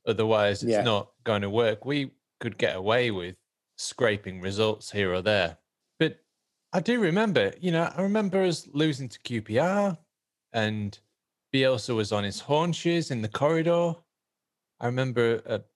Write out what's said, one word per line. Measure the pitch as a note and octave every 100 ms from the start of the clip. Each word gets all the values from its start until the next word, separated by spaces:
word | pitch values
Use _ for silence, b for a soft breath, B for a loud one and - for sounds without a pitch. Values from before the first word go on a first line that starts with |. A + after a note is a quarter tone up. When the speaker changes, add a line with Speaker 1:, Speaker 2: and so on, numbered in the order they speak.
| -
Speaker 1:
Otherwise, | G#2+ A2 G#2+ G#2 G2+
it's | A#2
Speaker 2:
Yeah. | G#2+
Speaker 1:
not | A2+ G#2 - _
going | - G#2
to | G2+
work. | A2+ A2+ G#2+
We | B2+ D3 C3+ - _ -
could | - G2
get | A2+ F#2+
away | G2 A#2+ A#2+
with | F#2+ F2 F#2 _ _ _ -
scraping | - - A#2+ G#2 G2+ F2+
results | F#2 G2 A2 G#2+ -
here | G#2 F#2+
or | F2+
there. | G2 G#2 E2+ E2 _ _ _ -
But | D#3+ - _ _ _ _ _
I | F#3+
do | G3+ A#3+
remember, | F3+ F#3 A3 C#3+ G2 -
you | F3+
know, | E3 E3+ D#3
I |
remember | G3 G#3+ G3 F#3+
us | F#3 D#3+ -
losing | C#3+ D#3 C3 C3
to | -
Q | - A#2
P | G#2+ A2
R | E3+ G3+ G3+ E3 _ _ _ _ _
and | A#2 G#2+ G#2+ G2+ - _ _ _ _ _
Bielsa | C3+ C3 B2 - A2+
was | G#2
on | G#2+
his | G2+ -
haunches | - D3+ F3 D#3+ E3+ E3+ D3+
in | B2
the | G#2+
corridor. | - D3 E3 D#3+ E3+ E3+ E3 _ _ _ _ _ _ _ -
I | A#2+
remember | B2+ C3 A#2+ A#2 A#2 -
a | G#2+ -